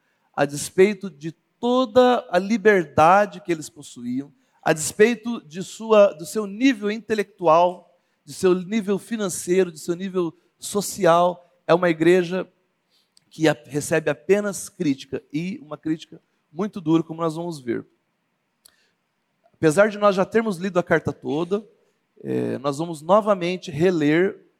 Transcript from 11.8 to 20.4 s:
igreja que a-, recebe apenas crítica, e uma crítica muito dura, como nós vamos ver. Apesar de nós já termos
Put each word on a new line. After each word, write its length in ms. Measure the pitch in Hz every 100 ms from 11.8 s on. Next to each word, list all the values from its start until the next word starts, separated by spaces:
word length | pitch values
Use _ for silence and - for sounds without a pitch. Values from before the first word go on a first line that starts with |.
| 180
igreja 600 | 160 160 185 170 185 175 _ _ _ _ _ _ _ _
que 180 | - 156
a-, 100 | 151 -
recebe 440 | 147 - 160 156
apenas 580 | 139 - 202 208 185 -
crítica, 540 | - 156 135 - 127 _
e 260 | 151 180 -
uma 140 | 151 147
crítica 440 | 160 160 - 165 _ _ _
muito 300 | 147 214 208
dura, 220 | 156 165
como 180 | 165 160
nós 160 | 165 156
vamos 240 | 175 151
ver. 260 | 123 110 - _ _ _ _ _ _ _ _ _ _ _ _ _ _ _ _
Apesar 360 | - 160 151 214
de 100 | 208
nós 180 | 208 190
já 80 |
termos 320 | 185 220